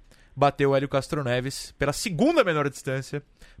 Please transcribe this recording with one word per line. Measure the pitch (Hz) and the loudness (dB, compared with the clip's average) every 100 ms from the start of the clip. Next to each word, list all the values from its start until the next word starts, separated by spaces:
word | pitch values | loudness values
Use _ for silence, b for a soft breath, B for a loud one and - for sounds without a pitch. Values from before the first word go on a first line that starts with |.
| - b b - | -20 b b 0
bateu | 143 135 139 | 2 4 2
Hélio | 139 139 | 2 0
Castro | 139 - 147 | -2 -2 -4
Neves | 127 123 127 - - - | -2 -2 -4 -8 -10 -4
pela | 143 | -2
segunda | - 233 160 269 330 190 | -2 -2 2 4 4 4
menor | 151 143 | 2 -2
distância | - - 135 131 147 - - b b | -4 -6 -6 -6 -10 -12 -20 b b